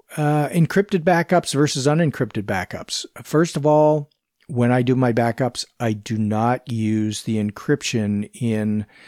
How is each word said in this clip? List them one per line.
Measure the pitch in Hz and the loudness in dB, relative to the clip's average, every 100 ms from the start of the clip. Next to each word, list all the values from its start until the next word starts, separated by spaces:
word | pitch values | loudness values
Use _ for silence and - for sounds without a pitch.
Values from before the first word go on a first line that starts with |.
| - - | -12 -2
uh, | 147 151 156 | 0 0 0
encrypted | 175 160 196 202 190 | 2 2 2 0 0
backups | 160 170 165 180 - | 2 2 2 2 2
versus | 139 147 143 131 | 0 0 2 0
unencrypted | 156 160 - 120 113 | 2 2 0 -4 -4
backups. | 101 95 87 - - - - - | -4 -4 -4 -10 -10 -10 -10 -16
First | - 151 170 156 | -2 0 0 0
of | 147 | 4
all, | 151 151 151 147 _ _ _ - | 4 4 2 -2 _ _ _ -6
when | 123 120 | 0 2
I | 127 | 4
do | 123 131 | 2 2
my | 127 | 2
backups, | 117 117 113 127 - - - | 2 0 0 -4 -4 -12 -6
I | 117 | -4
do | 107 - 110 | -4 -4 -2
not | 107 107 117 127 - | -2 0 0 -2 -4
use | 113 107 107 107 104 | -4 0 0 -2 -4
the | - 110 | -4 -2
encryption | 104 - - 147 - 120 104 101 104 | -4 -4 -2 -2 -2 -2 -2 -2 -4
in | - 120 107 107 107 104 - | -6 -2 -2 -2 -4 -6 -14